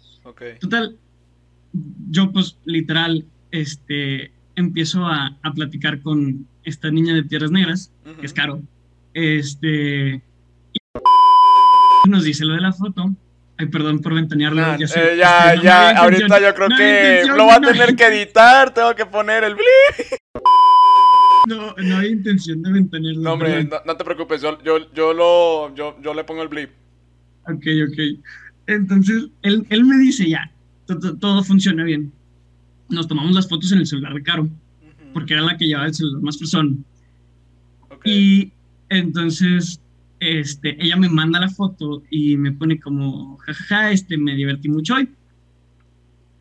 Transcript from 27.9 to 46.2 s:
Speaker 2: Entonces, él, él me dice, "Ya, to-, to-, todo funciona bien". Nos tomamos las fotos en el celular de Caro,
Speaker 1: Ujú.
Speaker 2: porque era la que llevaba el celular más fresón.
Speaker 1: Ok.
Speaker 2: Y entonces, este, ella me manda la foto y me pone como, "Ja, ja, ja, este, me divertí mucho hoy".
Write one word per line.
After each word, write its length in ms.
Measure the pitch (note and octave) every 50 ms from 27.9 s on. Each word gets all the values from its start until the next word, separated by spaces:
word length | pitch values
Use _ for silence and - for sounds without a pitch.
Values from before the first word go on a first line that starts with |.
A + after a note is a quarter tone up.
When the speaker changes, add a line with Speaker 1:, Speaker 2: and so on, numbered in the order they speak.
| D3 D3+ D3+ D3 D3+ - _ - - - - - - _ _
Speaker 2:
Entonces, 600 | - G#3 G#3+ G3 F#3+ G3 G3 F#3+ G3 A3+ A3+ C#4+ - _ _ -
él, 220 | G3+ G#3 A3 G#3+ -
él 140 | G#3+ A3+ B3
me 120 | C4 C4+
dice, 300 | C4 C4+ B3+ - - F3+ D#3+
"Ya, 220 | D#3+ - - - _ _ _ _ _ _ _
to-, 100 | - F#3 D#3+
to-, 180 | F3+ F3+ D3+
todo 260 | - G3+ G3+ G3 G3 F#3+
funciona 400 | - G3 F#3+ F#3+ G3 E3 D#3+ E3
bien". 280 | E3 D#3+ D3+ D3+ C#3+ - _ _ _ _ _ _ _ _ _ _ _ _ _ _ -
Nos 180 | E3+ E3 D#3+
tomamos 260 | D#3+ D#3 D3 D3+ F3 F#3
las 120 | F#3 F#3
fotos 240 | - E3+ D#3 - F3+ G3+
en 60 | F3+
el 60 | D3+
celular 260 | - D3 C3+ C3 A#2+ C3+
de 80 | D3 C#3+
Caro, 200 | F3 E3+ D#3+ D#3
Speaker 1:
Ujú. 80 | D#3 D#3 - _ _ _ _ _ _ _ _ - - -
Speaker 2:
porque 200 | - C3 - D#3
era 100 | D#3 D#3+
la 140 | E3+ E3+
que 80 | E3 E3
llevaba 200 | D#3 D3 C#3 C#3+
el 60 | D#3 D3+
celular 280 | D#3+ D#3+ D3 C#3 C#3+ C#3+
más 140 | D3 D3
fresón. 460 | - E3 D#3 F#3 D#3+ D3+ C#3+ C3+ C#3 - - _ _ _ _ _ _ _ _ _ _ _ _ _ _ _ _ _ _ _ _
Speaker 1:
Ok. 120 | - - -
Speaker 2:
Y 460 | G#3+ G#3 G3+ G3 G3 G3 G3 G3 - - _ _ _ _ _ _ -
entonces, 920 | G3 F#3 F3 D#3+ C#3 E3+ E3+ E3 D#3+ - F#3 F3+ F3+ F3+ D#3+ - - - _ _ _ _ _ _ _ _
este, 580 | F3 D#3+ E3 D#3 C#3+ C#3 - - - D3 C#3+ D3 F3
ella 120 | E3 F3
me 120 | F#3 F#3 F3
manda 300 | D#3 D#3 D#3+ E3 E3+ F3
la 100 | F3+ G3
foto 540 | F#3+ - G3 F#3+ F#3+ - D#3 D3 D3 C#3+ - _
y 260 | D#3 D3+ D3 D3 D3
me 140 | C#3+ C#3+ C#3+
pone 280 | C#3 C#3 D#3+ D#3+ D#3+ D#3
como, 580 | - C#3+ C#3+ C#3 C#3 C3+ C3 - - - -
"Ja, 160 | - - D#3 D3+
ja, 80 | - -
ja, 260 | - G3+ G#3 A3 G#3
este, 240 | G3+ F#3+ - - E3
me 180 | D3+ D3 D3 C#3+
divertí 340 | C#3 C#3 C#3 C#3 C#3 C#3+ D3+
mucho 240 | D3+ D#3 D#3 F#3+ B3
hoy". 160 | C#4+ C4+ - _ _ _ _ _ _ _ _ _ _ _ _ _ _ _ _ _ _ _ _ _ _